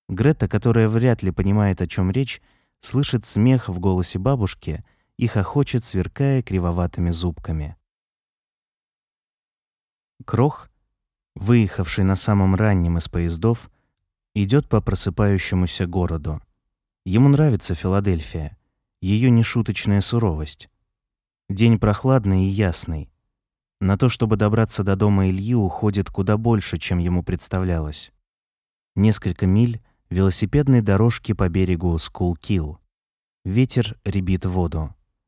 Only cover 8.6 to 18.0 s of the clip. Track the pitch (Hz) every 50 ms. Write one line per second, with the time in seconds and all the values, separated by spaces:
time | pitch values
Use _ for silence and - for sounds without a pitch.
8.6 | _ _ _ _ _ _ _ _ _ _ _ _ _ _ _ _ _ _ _ _
9.6 | _ _ _ _ _ _ _ _ _ _ _ - - - - 104 127 151 - -
10.6 | - - _ _ _ _ _ _ _ _ _ _ _ _ - - 98 104 123 117
11.6 | 107 95 - - 87 - - - 95 95 98 - - - 107 101 95 95 95 92
12.6 | 110 107 101 90 85 85 85 85 - - - 87 85 85 82 80 110 113 117 -
13.6 | - - _ _ _ _ _ _ _ _ _ _ _ _ - 104 101 95 127 147
14.6 | - - - 107 - - 101 - - 98 85 - 104 101 98 92 - - 92 92
15.6 | 90 85 - - 95 87 90 95 87 87 85 78 73 78 76 71 - _ _ _
16.6 | _ _ _ _ _ _ _ _ - 92 90 113 135 143 139 139 156 151 113 92
17.6 | - - 87 - - 92 95 101